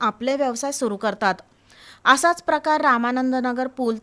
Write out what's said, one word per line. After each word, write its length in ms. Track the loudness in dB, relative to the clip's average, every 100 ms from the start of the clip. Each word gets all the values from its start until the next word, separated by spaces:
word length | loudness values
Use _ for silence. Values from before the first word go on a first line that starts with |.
आपले 360 | -4 -2 -4 0
व्यवसाय 360 | 0 -2 -6
सुरू 240 | -4 -4 -2
करतात. 380 | -4 -2 -2 -2 -8 _ _ -20 -20 -4
असाच 380 | 2 4 4 0
प्रकार 380 | 0 -2 0 2
रामानंद 540 | 4 2 2 0 0
नगर 320 | -2 -2 -4 -6
पूल 300 | -4 -4 -2